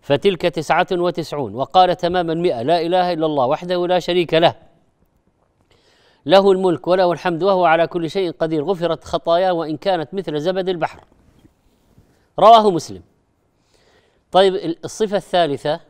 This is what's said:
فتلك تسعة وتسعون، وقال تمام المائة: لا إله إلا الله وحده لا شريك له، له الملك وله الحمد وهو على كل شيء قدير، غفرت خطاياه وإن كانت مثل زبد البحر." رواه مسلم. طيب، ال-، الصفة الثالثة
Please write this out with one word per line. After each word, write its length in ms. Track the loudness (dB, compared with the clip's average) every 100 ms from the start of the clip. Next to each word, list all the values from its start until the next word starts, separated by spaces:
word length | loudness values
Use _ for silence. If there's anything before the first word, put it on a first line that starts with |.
فتلك 420 | _ 0 0 0
تسعة 440 | -4 -4 -2 -2 0
وتسعون، 600 | -2 -2 -4 -8 -8 -8
وقال 420 | -6 -2 2 4 2
تمام 340 | -2 -2 -2
المائة: 320 | -2 -2 -2
لا 180 | -2 -2
إله 320 | 0 0 0
إلا 140 | -2 -2
الله 200 | 0 0
وحده 400 | -2 -4 -4 0
لا 120 | -2
شريك 360 | 0 -2 0
له، 200 | 2 2 0 _ _ _ _ _ _ _ _ _ _ _ _ _ _ _ _ 2
له 260 | 4 6
الملك 360 | 2 2 -2 0
وله 240 | 2 2
الحمد 300 | 0 -2 -2
وهو 220 | 0 2
على 220 | 4 4 2
كل 240 | -2 -6
شيء 220 | -4 -4
قدير، 320 | -4 -4 -2
غفرت 400 | -2 -4 -4 -4
خطاياه 480 | -6 -6 0 0 2
وإن 240 | -2 -4 -6
كانت 380 | -2 -2 -4
مثل 260 | -8 -6 -4
زبد 280 | -2 -2 -4
البحر." 360 | -4 -4 -8 _ _ _ _ _ _ _ _ _ _ _ _ _ 2
رواه 320 | 6 6 6
مسلم. 320 | 0 -6 -16 -20 _ _ _ _ _ _ _ _ _ _ _ _
طيب، 220 | 4 4
ال-، 300 | 2 -6 -8
الصفة 320 | -12 -6 -4 -4
الثالثة 640 | -2 -2 0 -2 -4 -6 _